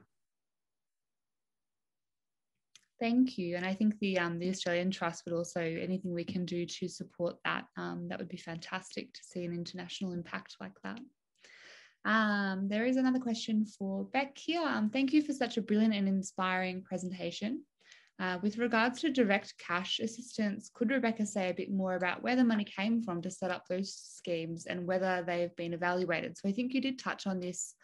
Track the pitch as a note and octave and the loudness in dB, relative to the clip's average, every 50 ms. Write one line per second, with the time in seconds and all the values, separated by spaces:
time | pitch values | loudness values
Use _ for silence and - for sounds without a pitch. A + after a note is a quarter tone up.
0 | - _ _ _ _ _ _ _ _ _ _ _ _ _ _ _ _ _ _ _ | -6 _ _ _ _ _ _ _ _ _ _ _ _ _ _ _ _ _ _ _
1 | _ _ _ _ _ _ _ _ _ _ _ _ _ _ _ _ _ _ _ _ | _ _ _ _ _ _ _ _ _ _ _ _ _ _ _ _ _ _ _ _
2 | _ _ _ _ _ _ _ _ _ _ _ _ _ _ _ - - _ _ _ | _ _ _ _ _ _ _ _ _ _ _ _ _ _ _ -20 -20 _ _ _
3 | A3+ A#3 A#3+ B3+ B3+ B3+ - - F3+ E3+ E3+ F3 F3+ F#3+ F#3+ - G#3+ G#3+ G#3 - | 0 4 6 6 6 4 4 0 -2 -2 -2 0 0 -2 0 4 4 4 4 4
4 | G#3 G3 F#3+ F3+ F3 E3+ E3+ E3+ F3 F3+ F#3+ F#3+ - F3+ F3 F3 F3+ F#3 F#3+ - | 2 2 4 2 2 2 0 0 0 0 0 0 0 2 2 2 2 2 2 2
5 | F3+ E3+ E3+ - - - E3+ E3 E3+ E3 - F3 E3+ E3 E3 E3 - F3+ F#3 F#3 | 0 -2 -2 -4 -4 -2 -2 -2 -2 -2 -2 -2 -2 -2 -2 -2 -2 -2 -2 -2
6 | - F#3 E3+ E3+ E3+ - - F#3 F3+ E3 F3+ F3 F3 E3+ - - F#3+ F3 - - | -2 -2 -4 -2 -4 -2 -2 -2 -2 -2 -2 -2 -2 -4 -4 -6 -6 -6 -6 -8
7 | F3+ - - - F3 E3+ - - - E3 E3 - - - _ F3+ F3 F3 F3 F3 | -12 -12 -6 -4 -2 -2 -2 -2 -2 -2 -2 -2 -4 -6 _ -6 -6 -4 -4 -6
8 | F3 F3 F#3 - - E3+ F#3+ F3+ - - E3 E3+ - - - F#3 F3+ - - - | -6 -6 -6 -6 -6 -8 -10 -10 -8 -8 -8 -8 -8 -8 -8 -8 -8 -8 -10 -10
9 | - - - - - - - F#3 F3 F3 F3 E3+ F3 - - F3+ F3 E3+ - - | -10 -10 -14 -20 -20 -10 -8 -6 -4 -4 -4 -4 -6 -8 -8 -10 -10 -10 -8 -6
10 | G3 F#3 F3 F3 E3+ - - F#3+ G3 - - - - F#3+ - - - - - - | -6 -6 -4 -6 -6 -6 -8 -10 -10 -12 -14 -14 -14 -14 -14 -12 -10 -10 -10 -10
11 | B3+ - _ _ _ _ _ _ - - - - - - - - - - _ _ | -12 -16 _ _ _ _ _ _ -20 -20 -20 -20 -20 -20 -20 -20 -20 -20 _ _
12 | - G#3 G#3+ A3 A3 G#3+ G#3 G3+ G3+ G3 F#3+ F#3+ G3 G3 G#3 G#3+ A3+ B3+ B3+ C4 | 0 2 4 4 4 4 4 2 2 2 0 0 0 0 0 2 2 2 4 4
13 | B3+ B3+ B3+ B3+ B3+ A#3 A3+ A3+ - - A3 G#3+ G#3+ G#3 - - G3 F#3+ G3 G3 | 4 4 4 2 2 0 -2 -2 0 2 2 2 2 0 -2 -4 -4 -2 -2 -2
14 | G3 G3 - C4 C#4 C#4 - - - - D#4+ F4 E4 C#4+ A#3+ A3+ G#3+ G#3+ - C4 | -4 -2 0 -2 -2 -2 -6 -6 -4 -2 0 0 2 2 2 2 2 2 2 2
15 | C4+ C4 D4+ D4+ D4 - C4+ - B3+ A#3 - A#3 G3 - G#3 G#3 A3 A3+ G#3+ G3+ | 2 4 4 4 4 4 0 0 0 0 0 -2 0 4 4 6 6 6 4 4
16 | G3 G3 F#3+ G3 F#3 - - - F#3 F#3 F#3 F#3 F#3 F#3 F#3 F#3 F#3 - F#3+ F3+ | 2 2 2 2 0 -2 -2 -2 0 2 2 2 2 0 -2 -4 -6 -6 -4 -4
17 | F3+ F3+ F#3 F3+ F3 F3 E3+ - G3+ G#3+ C4 D#4 - - _ _ _ - - - | -4 -4 -4 -4 -4 -6 -4 -2 -2 -2 -2 -4 -6 -12 _ _ _ -20 -20 -20
18 | - _ _ - F#3+ F#3 F3+ F3+ F#3 G#3+ G#3 A3 A#3+ A#3+ A#3 A3+ A3+ B3 B3+ - | -20 _ _ -4 -2 -2 -2 0 0 -2 0 0 0 2 4 4 4 4 2 0
19 | - E4 C4 C4 A#3+ G3 G3 G3+ - - - - - - F3 F3+ F#3+ - - - | 0 2 4 4 6 6 4 4 2 -2 -10 -14 -6 -2 -2 -2 0 -2 -2 -2
20 | A3+ A3 A3+ - A#3 - - - G#3+ G#3 G3 G#3+ - - - - A#3+ G#3+ C4+ C4 | -2 -4 -4 -8 -12 -10 -4 -2 -2 -2 -2 -4 -8 -14 -4 -2 0 2 2 2
21 | - A3+ A3 A3+ G#3+ G3+ - G#3 F#3 F#3 F3+ F#3 F#3 - G3+ F#3+ F#3+ F#3 F#3 F3+ | 2 2 0 0 -2 -2 0 0 0 0 -2 -2 -4 -2 0 0 0 0 0 0
22 | F3+ F3 F3 - - A3+ B3 B3+ B3+ A#3 A3+ G#3 G3+ - - - G3 A3 A3+ A#3 | 0 0 -2 0 0 2 4 6 6 6 6 4 0 -2 -2 -2 0 2 2 2
23 | A3+ G3+ F3 F3 E3 F#3+ F#3 - F#3+ F#3 F3+ F3+ - - F#3 F#3 G3 F#3+ - - | 0 0 -2 -2 -4 -4 -6 -4 -2 -2 -2 -4 -2 -2 -2 -2 -2 -2 -6 -10
24 | - - - - - - E3+ E3 E3 E3 E3 E3 - - F3+ F3+ F3 F3 F#3 F#3 | -14 -16 -18 -10 -4 -4 -2 -2 -2 -4 -6 -6 -6 -6 -4 -4 -2 0 2 2
25 | F#3 F#3+ F#3 F3+ F3 F3 F3 F3 F3 F3 - - E3+ E3+ E3+ E3 F3 F3 F3+ F3+ | 2 2 2 0 0 0 0 0 0 -2 -2 -4 -4 -4 -2 0 0 2 2 2
26 | F#3 F3+ E3+ D#3+ E3 E3+ E3+ - - G3+ G3 G#3+ B3 B3+ C4 C4+ A#3+ C4+ C4 C4 | 2 2 0 0 -2 -4 -6 -4 -2 0 0 0 0 0 0 0 0 0 -2 -2
27 | - F#3 - - - G3 F#3+ F#3 F3+ F3+ F#3 - - - - _ | -4 -4 -6 -4 -2 -2 -2 -2 -2 -4 -4 -6 -8 -8 -10 _